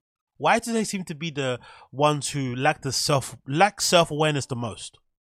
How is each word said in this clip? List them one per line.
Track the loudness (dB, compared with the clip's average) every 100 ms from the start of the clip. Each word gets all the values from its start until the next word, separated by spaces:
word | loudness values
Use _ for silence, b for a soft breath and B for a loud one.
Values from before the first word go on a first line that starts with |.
| _ _ _ -4
Why | 0 2
do | 0
they | -2 -2
seem | -4 -8
to |
be | -8 -6
the | -4 -2 -4 B B B
ones | 2 2 2 -2
who | -4 -4 0
lack | 0 0
the | -2
self-, | -2 0 0 0 -10 -4
lack | 2 2 2
self-awareness | 2 4 4 2 0 0 -2
the | -6
most? | -6 -8 -14 -18 _ _